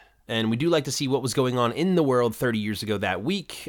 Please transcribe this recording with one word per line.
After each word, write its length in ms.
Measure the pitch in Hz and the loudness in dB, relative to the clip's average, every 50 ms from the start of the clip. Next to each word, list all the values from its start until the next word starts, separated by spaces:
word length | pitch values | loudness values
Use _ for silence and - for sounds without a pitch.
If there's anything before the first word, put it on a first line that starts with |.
| - _ _ _ _ | -20 _ _ _ _
And 220 | - 117 113 113 110 | -6 -4 -2 0 0
we 60 | 117 | 0
do 140 | 120 156 170 | 2 2 2
like 160 | 170 156 135 | 2 2 0
to 60 | 143 131 | -2 -4
see 160 | - 143 127 | -4 -2 0
what 120 | 135 131 | 0 0
was 120 | 127 123 - | -2 -2 0
going 240 | - 131 127 123 | 0 0 0 2
on 160 | 123 120 117 117 | 0 0 0 0
in 220 | 127 165 190 185 | 0 0 2 4
the 80 | 175 156 | 4 4
world 320 | 135 127 123 120 117 107 | 4 4 4 2 2 0
thirty 240 | - 135 123 113 110 | 0 -2 0 0 0
years 240 | 104 107 107 95 - | -2 -2 -4 -4 -4
ago 140 | 104 107 | -2 -2
that 260 | 101 104 98 95 90 104 | -2 0 -2 -2 -2 -2
week. 440 | 143 196 202 - - - - - | -2 -2 -4 -4 -8 -14 -14 -12